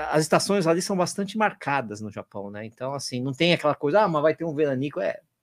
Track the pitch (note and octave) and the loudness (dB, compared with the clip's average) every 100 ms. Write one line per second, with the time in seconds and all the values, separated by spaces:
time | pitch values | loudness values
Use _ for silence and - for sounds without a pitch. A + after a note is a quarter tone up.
0 | D#3 D3+ D3+ E3 - G3+ D#3+ E3+ F3 F#3+ | 0 0 4 2 4 2 4 2 0 -2
1 | E3+ - G3 A3 G#3 - - C#3 A2+ G#2+ | -2 -2 -6 0 0 0 -2 -2 -2 -8
2 | G#2+ G#2 - G#2 G2+ G#2 A2 - B2+ C#3 | -10 -12 -12 -10 -10 -10 -12 -10 -8 -8
3 | - B2+ C3 C3 E3+ E3+ D3+ C#3 D3 F#3+ | -6 -6 -4 0 2 4 2 0 2 4
4 | G#3 D#3 D#3 D#3 E3 C#3+ D3 C3 C#3+ E3+ | 4 4 2 2 -4 -2 0 0 -2 -4
5 | F#3+ - - _ | -4 -6 -12 _